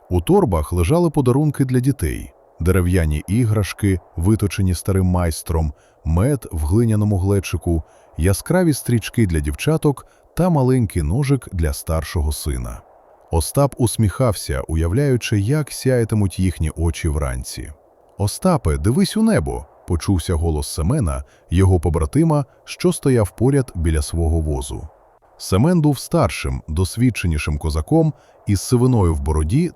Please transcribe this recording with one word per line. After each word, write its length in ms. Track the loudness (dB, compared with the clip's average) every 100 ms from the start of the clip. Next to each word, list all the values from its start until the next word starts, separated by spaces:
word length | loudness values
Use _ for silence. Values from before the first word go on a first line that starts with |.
| _
У 120 | -2
торбах 520 | 2 2 4 0 0
лежали 360 | 0 2 2 2
подарунки 560 | 2 2 2 0 0 0
для 140 | 2
дітей: 540 | 0 0 -2 -4 -10 -16 _ _
дерев'яні 640 | 0 2 4 2 2 -2 0
іграшки, 720 | 0 2 0 -2 -2 0 0 -4 -2
виточені 580 | 0 2 0 0 0
старим 320 | 0 0 0 2
майстром, 680 | 2 0 -4 -4 -2 -2 -6 _ _ -2
мед 420 | 0 2 0 -4
в 140 | -6 0
глиняному 520 | 2 2 2 2 0
глечику, 680 | 2 0 0 -4 -2 -2 -4 -18 _ -2
яскраві 560 | 0 0 0 2 2
стрічки 540 | 0 0 -2 -2 0 2
для 120 | 2
дівчаток 680 | -2 -4 -2 0 0 -2 -10 _ _ -2
та 140 | 0
маленький 520 | 2 2 2 0 -2
ножик 480 | -2 -2 0 0 -2
для 200 | -2 -2
старшого 580 | -2 -4 -4 -2 -2 -2
сина. 500 | -4 -6 -6 -8 -12 -18 -20 _ _ _
Остап 440 | -4 -2 0 0 0
усміхався, 840 | -2 2 0 2 -2 -2 -4 -6 -2
уявляючи, 720 | -2 0 0 0 0 0 -2
як 320 | 0 -2 -2
сяятимуть 680 | -4 0 0 0 0 0 0
їхні 300 | -2 0 -4
очі 400 | -2 -2 -2 -4
вранці. 600 | -2 -4 -6 -8 -12 -14 -16 _ _ _ -6
«Остапе, 600 | -4 0 0 2 0 0
дивись 400 | 0 2 0 2
у 60 |
небо!» — 420 | 2 2 0 -6 -10 _ -4
почувся 460 | -4 0 -2 0
голос 340 | -2 0 -2 -4
Семена, 560 | -4 -2 0 0 -4 -8 _ _
його 300 | 2 4 4
побратима, 640 | 2 0 0 2 2 2 -2 _
що 300 | -18 -2 -2
стояв 420 | 0 2 2 2 0
поряд 360 | 2 2 -2 -2
біля 260 | 0 0
свого 400 | 0 0 0 0
возу. 460 | 0 -4 -6 -10 -12 -18 _ _ _ _
Семен 440 | -2 2 4 4
був 180 | 2 0
старшим, 640 | -2 0 0 -2 -6 -8 -6
досвідченішим 880 | -2 -2 0 0 0 0 0 -2 -4
козаком, 560 | -2 -4 0 2 2 -2 _ _ -2
із 140 | -2
сивиною 540 | 0 2 4 4 2 0
в 60 |
бороді 500 | -2 -2 0 0 -2